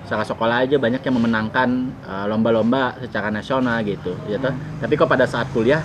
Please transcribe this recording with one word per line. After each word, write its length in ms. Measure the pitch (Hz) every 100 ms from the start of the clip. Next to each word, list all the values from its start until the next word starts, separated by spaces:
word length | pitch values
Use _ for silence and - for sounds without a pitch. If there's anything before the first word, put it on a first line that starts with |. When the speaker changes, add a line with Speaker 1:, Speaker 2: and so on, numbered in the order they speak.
Speaker 1:
secara 200 | - 110
sekolah 320 | 107 113 113 120
aja 160 | 131 143
banyak 220 | 117 127
yang 140 | 143 127
memenangkan, 520 | 117 113 107 131 123 127 131 131
eh, 300 | - 95 104
lomba-lomba 720 | 110 117 113 113 135 123 127
secara 300 | 120 110 104
nasional 480 | 107 - 131 127 113
gitu, 360 | 104 95 92 92 101
ya 100 | 101
toh. 140 | 131
Speaker 2:
Hmm. 320 | 131 - -
Speaker 1:
Tapi 120 | 113
kok 120 | 147 156
pada 180 | 135
saat 220 | 123 123 113
kuliah 300 | 123 113 156